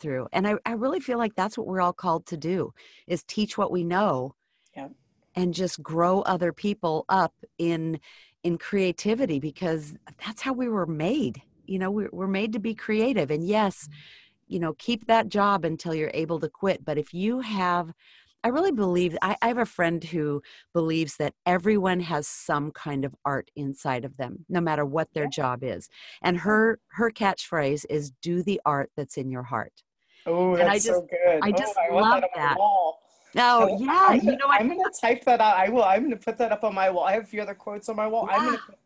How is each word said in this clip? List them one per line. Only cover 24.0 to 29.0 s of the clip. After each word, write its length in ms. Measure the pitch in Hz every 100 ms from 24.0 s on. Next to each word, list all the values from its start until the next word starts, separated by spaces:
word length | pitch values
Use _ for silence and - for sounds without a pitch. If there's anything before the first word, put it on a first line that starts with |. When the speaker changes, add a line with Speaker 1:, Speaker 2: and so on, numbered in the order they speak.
| 135
Speaker 1:
of 100 | 139
them, 300 | 127 - -
no 140 | 175
matter 240 | 165 151 147
what 260 | 151 160
their 120 | 160
Speaker 2:
Yeah. 60 | 147
Speaker 1:
job 320 | 139 131 123
is. 280 | 127 92 - - - -
And 140 | - 175
Speaker 2:
Yeah. 60 |
Speaker 1:
her, 360 | 170 214 226 220 _
her 180 | - 226
catchphrase 760 | 220 202 - - 165 143 147 -
is, 220 | 151 147 127
"Do 200 | 170 175
the 160 | 202 196
art 260 | - 143 139
that's 220 | -